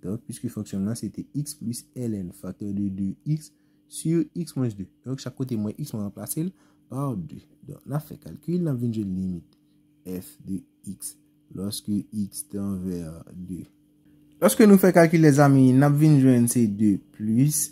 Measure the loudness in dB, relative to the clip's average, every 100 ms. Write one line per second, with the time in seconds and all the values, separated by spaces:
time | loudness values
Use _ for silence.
0 | -8 -10 _ -10 -10 -8 -8 -4 -4 -4
1 | -8 -10 -10 -8 -10 -10 -10 -10 -12 -10
2 | -8 -8 -10 -12 -16 -12 -8 -6 -6 -4
3 | -8 -8 -6 -6 -8 _ _ _ _ -10
4 | -4 -2 -2 -8 -10 -6 -6 -6 -14 _
5 | -12 -10 -12 -10 -8 -6 -6 -8 -10 -8
6 | -10 -10 -12 -8 -8 -10 _ _ _ -10
7 | -8 -8 -10 -16 _ _ -20 -20 -10 -10
8 | -10 -18 -18 -18 -6 -4 -4 -4 -4 -4
9 | -6 -6 -6 -8 -14 _ _ _ _ _
10 | -14 -14 -14 _ -12 -12 -12 _ -18 -16
11 | -16 -18 _ _ _ -12 -10 -10 -6 -6
12 | -4 -8 -8 -10 -12 -8 -6 -6 -6 -8
13 | -10 -14 -18 -18 -12 -12 -14 _ _ _
14 | _ _ _ _ 0 6 8 8 8 6
15 | 6 6 6 6 6 6 6 6 4 4
16 | 6 6 6 6 4 2 0 2 2 2
17 | _ _ -2 2 2 0 -6